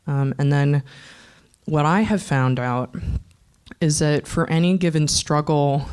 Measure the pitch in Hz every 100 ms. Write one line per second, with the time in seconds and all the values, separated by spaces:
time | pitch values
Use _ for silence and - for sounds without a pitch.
0 | - 139 135 131 143 143 143 143 135 -
1 | - - - - _ _ - 151 147 185
2 | 214 208 - 135 127 127 123 123 123 -
3 | - - - _ _ _ - - 160 147
4 | 151 147 - - 160 160 175 185 175 156
5 | 151 - - 147 147 151 143 143 135